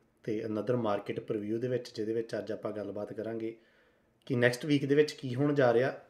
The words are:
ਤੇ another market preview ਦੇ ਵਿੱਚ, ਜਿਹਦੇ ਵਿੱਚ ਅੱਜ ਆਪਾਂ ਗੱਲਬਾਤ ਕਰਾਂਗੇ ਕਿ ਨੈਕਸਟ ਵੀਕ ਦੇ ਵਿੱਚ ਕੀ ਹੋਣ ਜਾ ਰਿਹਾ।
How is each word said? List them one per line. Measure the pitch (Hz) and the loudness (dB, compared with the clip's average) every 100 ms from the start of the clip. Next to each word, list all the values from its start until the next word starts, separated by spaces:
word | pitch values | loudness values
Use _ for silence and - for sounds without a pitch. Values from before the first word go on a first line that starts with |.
| _ _ | _ _
ਤੇ | - 110 110 | -6 -4 -4
another | 107 104 | -4 -2
market | 123 110 101 - 113 - | 0 0 -2 -2 -8 -4
preview | 110 104 113 | -6 -2 -4
ਦੇ | 123 | -2
ਵਿੱਚ, | 123 120 - | -4 -6 -6
ਜਿਹਦੇ | 107 | -4
ਵਿੱਚ | 113 113 110 | -2 -4 -6
ਅੱਜ | 98 | -6
ਆਪਾਂ | 101 110 | -6 -6
ਗੱਲਬਾਤ | 104 98 101 104 | -6 -6 -6 -8
ਕਰਾਂਗੇ | 107 107 113 113 113 _ _ _ _ _ _ - | -6 -6 -6 -8 -10 _ _ _ _ _ _ -4
ਕਿ | 120 | 4
ਨੈਕਸਟ | 120 120 156 | 4 4 2
ਵੀਕ | 143 139 | 2 4
ਦੇ | 143 | 4
ਵਿੱਚ | 147 | 4
ਕੀ | - 131 120 | 0 -6 0
ਹੋਣ | 147 | 2
ਜਾ | 143 123 | 4 6
ਰਿਹਾ। | 117 135 - | 6 2 -2